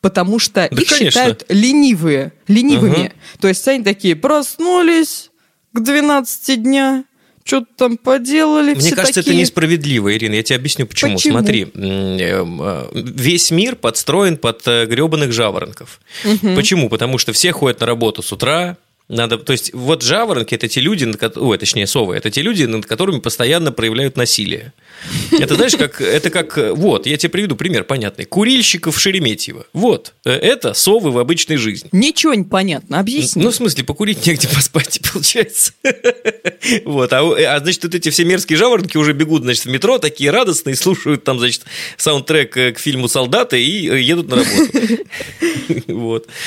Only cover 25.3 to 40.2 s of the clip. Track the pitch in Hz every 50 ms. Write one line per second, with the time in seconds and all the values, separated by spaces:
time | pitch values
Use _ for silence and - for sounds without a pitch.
25.3 | - 320 - - 147 - 226 262 - - 151 139 - - 139 90 107 156 - 170
26.3 | - - - - - 151 127 107 87 139 170 208 139 - - 120 147 147 - 165
27.3 | - - 214 196 139 104 147 185 175 113 - - 135 135 110 101 - - - -
28.3 | - 180 208 240 262 262 220 - - 175 - 165 147 - - 196 190 190 156 120
29.3 | 107 - - - - - - _ _ 156 202 247 180 - - - _ _ _ -
30.3 | 127 135 - 190 269 269 - 170 101 - - 185 202 233 208 151 123 123 120 127
31.3 | 175 165 - - 160 143 113 110 101 - - - - 185 240 294 311 - - 320
32.3 | 277 214 180 - - 190 190 196 160 131 - - 143 160 196 202 254 294 302 -
33.3 | - 185 165 233 226 - 240 208 - - 131 - 147 - 208 220 214 - - 170
34.3 | 165 131 - 120 151 139 139 - _ 160 135 - - - - - - - 147 -
35.3 | - 240 220 220 - - - - - _ _ 269 240 - - 240 - - - 160
36.3 | - - _ 175 175 - - 240 247 214 - 156 147 139 127 120 - 131 147 170
37.3 | 160 - 156 135 143 147 139 170 180 - - 175 175 180 - 160 143 196 170 170
38.3 | 185 180 180 - 156 156 208 247 240 208 165 160 - 160 151 151 151 139 156 151
39.3 | 160 151 123 123 123 117 - 123 127 135 - 208 262 247 - 151 - -